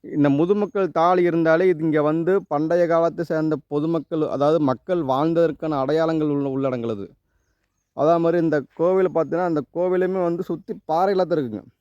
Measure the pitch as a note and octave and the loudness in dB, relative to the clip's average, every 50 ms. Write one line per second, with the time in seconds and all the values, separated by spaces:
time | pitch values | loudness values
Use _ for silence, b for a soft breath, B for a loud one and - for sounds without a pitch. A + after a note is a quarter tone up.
0 | - - C3+ D3 C#3+ C#3+ C#3 C#3+ E3 F3 G#3 G#3 G#3 F3+ - G#3 F#3+ E3+ - E3 | -14 -8 -2 0 2 2 4 2 2 2 2 0 0 -2 -2 -2 -2 -2 2 2
1 | D#3+ F3 F#3 F3+ F3 F3 E3 E3+ E3 D#3+ D#3+ E3 F#3 F#3+ F3+ D3+ D#3+ D#3+ D3 D3+ | 4 4 4 4 2 2 2 2 2 4 4 4 4 2 2 2 0 0 2 2
2 | D3 D3+ D#3 E3 E3+ E3 F#3 G3 F#3+ _ D3+ C#3+ D#3 D#3 E3+ F3+ F3 D#3+ E3+ E3 | 2 2 0 0 0 0 0 0 0 _ -4 -2 0 0 2 2 2 2 2 2
3 | E3 E3+ D#3+ - E3+ - E3 D#3+ D#3 D#3+ - C3+ - _ D3 D3 D3 E3 E3 E3 | 2 0 -2 -4 -6 -4 -2 -2 0 0 -2 -4 -6 _ -4 -2 -2 -2 -2 -4
4 | C#3 _ E3+ D#3+ D#3 - - C3+ C#3+ D3 D#3 E3+ D3+ C3+ C3 A2+ _ - F#3 F3 | -4 _ -4 -4 -4 -2 -2 0 2 2 2 2 2 0 0 -2 _ -4 -4 -2
5 | D#3 C3 C3 C3 D3 E3 E3+ E3 E3+ D#3+ D3+ - - D#3 D#3 C#3 C3+ C3+ D3+ D#3+ | 0 0 0 0 0 0 2 2 2 0 0 -4 -6 -4 -2 -2 -2 0 0 0
6 | E3 D#3+ D#3+ D#3+ D3+ D3+ C#3+ C#3+ C#3 C#3 C3 C3+ C3+ C3+ B2+ B2 A#2 A#2 A2 G2+ | 0 0 0 0 0 0 -2 -2 -2 -4 -4 -2 -2 -2 -2 -4 -4 -4 -6 -6
7 | G2 - - _ _ _ _ _ _ _ _ _ _ _ _ _ _ _ _ B2+ | -8 -14 -16 _ _ _ _ _ _ _ _ _ _ _ _ _ _ _ _ -2
8 | C#3 D#3 E3+ E3+ E3+ E3+ E3 F3 E3 E3 D3+ D3 B2+ - _ - D#3+ F3 F#3 F#3+ | 2 2 2 2 2 0 0 2 0 2 0 -2 -4 -6 _ -2 0 2 2 2
9 | F#3+ F3+ - E3 D#3+ C3+ D#3 E3 F#3 F3 E3 D3 C#3+ _ _ E3 F3+ F#3 F#3 F3+ | 0 0 0 -2 -2 -2 -2 -2 -2 0 -2 -2 -4 _ _ -4 -2 0 0 0
10 | F#3 F#3 F#3+ F#3+ F3+ E3+ E3+ E3+ F#3 - F3 D#3+ - - - - _ - D#3 E3 | 0 0 -2 -2 -2 -2 -2 -4 -4 -6 -6 -8 -8 -12 -14 -14 _ -4 0 0
11 | F#3 G3 G3+ F#3 F#3 D#3 E3+ D#3 C#3 A#2+ G#2 G#2 - - _ _ | 2 2 2 0 0 0 0 -2 -2 -4 -8 -10 -12 -14 _ _